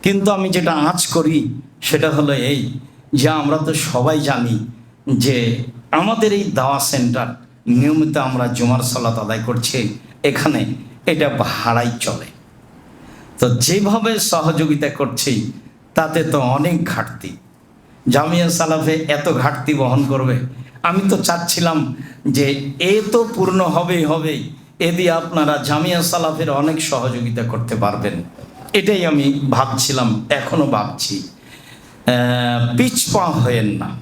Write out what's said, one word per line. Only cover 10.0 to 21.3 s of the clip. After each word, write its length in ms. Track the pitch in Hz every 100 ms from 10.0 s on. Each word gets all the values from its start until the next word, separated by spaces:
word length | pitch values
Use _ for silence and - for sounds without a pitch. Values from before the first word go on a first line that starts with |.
| - -
এখানে 360 | 143 - 156 143 - - - - -
এটা 220 | 156 143 127
ভাড়াই 480 | - - 120 117 123 113
চলে। 280 | - - - - - - - - - - - - - -
তো 80 | 123 120 123
যেভাবে 460 | 190 202 220 214 220 -
সহযোগিতা 560 | 170 156 151 156 143 147 -
করছি 340 | 131 117 143 113 113 - - - -
তাতে 260 | - 160 165 156
তো 60 | 143 127 139
অনেক 200 | 165 170
ঘাটতি, 460 | - - 110 - 92 - - _ _ - - - -
জামিয়া 420 | 131 156 175 170
সালাফে 440 | - 160 156 143 156 151 147
এত 100 | 175 127
ঘাটতি 300 | 139 135 139
বহন 260 | 147 127 127 135
করবে? 240 | 135 127 127 127 - - - 170
আমি 140 | 190 196
তো 60 | 190
চাচ্ছিলাম 520 | -